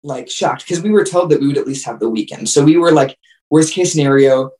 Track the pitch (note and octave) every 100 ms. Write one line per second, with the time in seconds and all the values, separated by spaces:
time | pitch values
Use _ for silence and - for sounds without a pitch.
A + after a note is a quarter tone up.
0 | C#3+ C3 - - F#3 - - E3+ G3+ G#3
1 | - F3 F3 C#3 C#3 C#3 C3 C3+ B2+ A#2
2 | A#2 A2 - - A2 D3 C#3+ D#3+ E3+ D#3
3 | C3+ - _ _ _ D3+ D#3 - F3 D#3
4 | C#3+ C#3 C3+ C3 C3